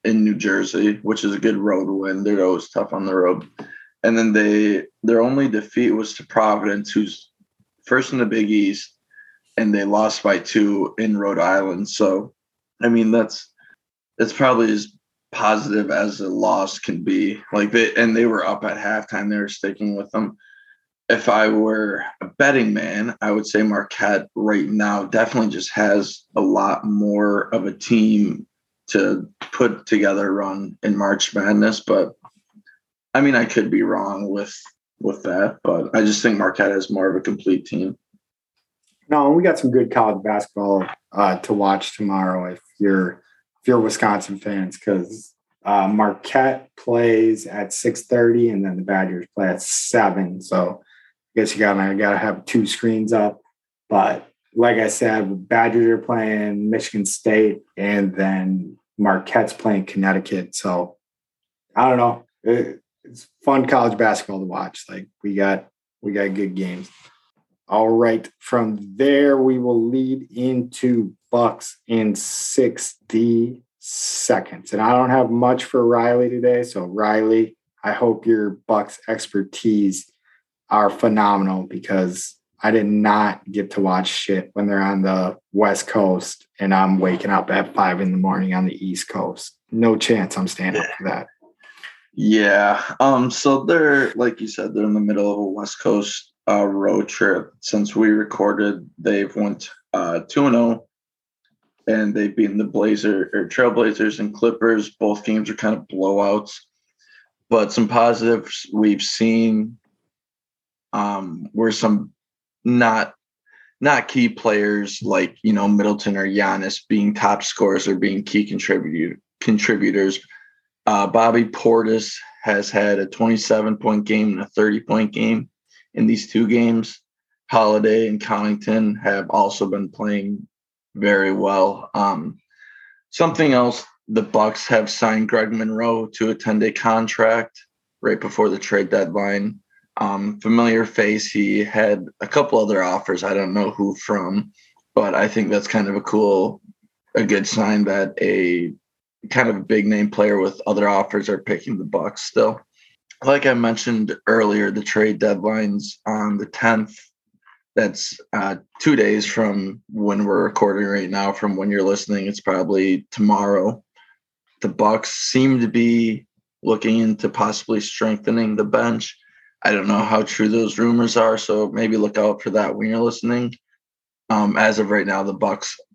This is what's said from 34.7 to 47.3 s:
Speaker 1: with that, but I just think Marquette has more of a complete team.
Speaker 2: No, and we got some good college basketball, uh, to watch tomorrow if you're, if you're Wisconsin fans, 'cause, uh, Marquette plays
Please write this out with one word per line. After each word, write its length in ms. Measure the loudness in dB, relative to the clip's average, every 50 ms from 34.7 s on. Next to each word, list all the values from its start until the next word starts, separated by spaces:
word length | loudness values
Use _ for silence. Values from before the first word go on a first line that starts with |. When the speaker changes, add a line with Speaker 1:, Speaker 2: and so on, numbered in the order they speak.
| _ _ _ _ _ -8
Speaker 1:
with 240 | -6 -6 -6 -6 -6
that, 360 | -4 -2 -2 -2 -2 -4 -4 -2
but 320 | -2 -2 -2 -2 -2 0
I 80 | 0 2
just 200 | 2 2 2 2
think 160 | 0 2 2
Marquette 340 | 0 0 0 0 0 0 0
has 180 | 0 -2 -2
more 180 | -2 0 0 0
of 60 | 0
a 60 | -2
complete 460 | -2 -4 -4 -4 0 0 0 0 -2
team. 300 | -4 -6 -6 -4 -6 -8 -10 _ _ _ _ _ _ _ _ _ _ _ _ _ _ _ _ _ _ _ _ _ 0
Speaker 2:
No, 200 | 2 2 4 4
and 80 | 4
we 80 | 4 4
got 160 | 2 2 2
some 100 | 0 2
good 220 | 2 2 2 2 2
college 320 | 2 2 2 0 -2 -2
basketball, 600 | -2 -2 -2 -2 -4 -4 -4 0 2 2 2 0 -2 -8 -16 _ _ -2
uh, 240 | 0 2 2 0 0
to 140 | -2 -4 -2
watch 440 | 0 0 0 0 0 -2 -6 -8
tomorrow 560 | -6 -4 -2 -2 -2 -2 -2 -2 -4 -6 -8 -10
if 80 | -14 _ _ _ -2
you're, 420 | 0 2 2 2 0 -2 -4 -8 _ _ _ _ _ _ _ _ 0
if 60 | 2
you're 120 | 2 4
Wisconsin 580 | 2 2 0 0 2 2 2 0 -2 -6 -10 -10
fans, 380 | -8 -6 -4 -4 -4 -6 -8
'cause, 580 | -8 -2 -2 -2 -2 -2 -6 -10 -16 -20 -20 _ _ _ _ _ _ -4
uh, 220 | 0 2 2 2
Marquette 840 | 2 2 2 2 2 0 -4 -6 -2 0 2 2 2 0 -2 -6 _ _
plays 720 | -10 -4 -2 0 2 4 4 4 4 4 2